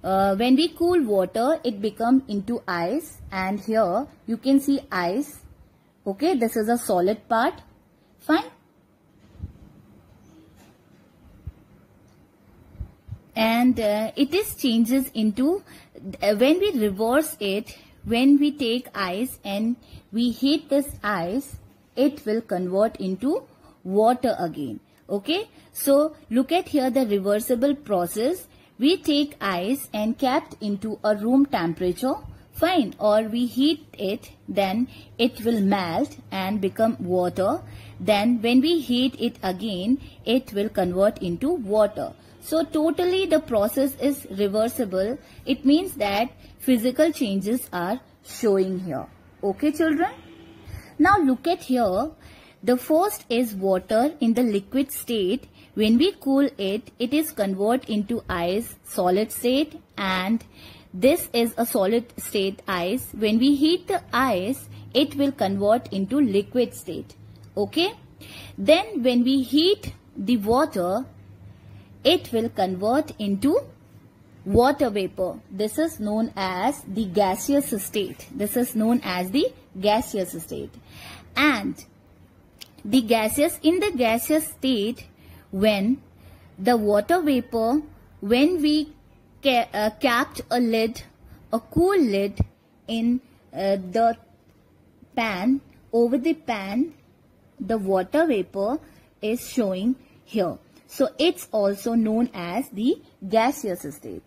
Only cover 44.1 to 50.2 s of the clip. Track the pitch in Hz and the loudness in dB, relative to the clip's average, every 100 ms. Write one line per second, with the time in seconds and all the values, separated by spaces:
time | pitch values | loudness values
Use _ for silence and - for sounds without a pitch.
44.1 | 277 - 190 202 208 226 240 214 185 202 | -2 -8 -2 0 0 -2 -2 -4 -2 -4
45.1 | 269 - - - 254 262 302 381 - 202 | -6 -12 -16 -6 0 4 2 2 -4 -2
46.1 | 202 247 - - - - 247 240 247 320 | 0 -2 -6 -20 -8 0 2 2 2 2
47.1 | - 226 196 196 247 - 180 175 247 - | 2 -2 -2 -2 -4 -4 -6 -4 -6 -10
48.1 | _ - - 220 196 190 185 185 131 82 | _ -18 -2 2 2 2 -2 -6 -8 -10
49.1 | - - - 202 190 294 302 320 302 381 | -18 -20 -6 -6 0 -2 0 0 2 -2
50.1 | 508 | -4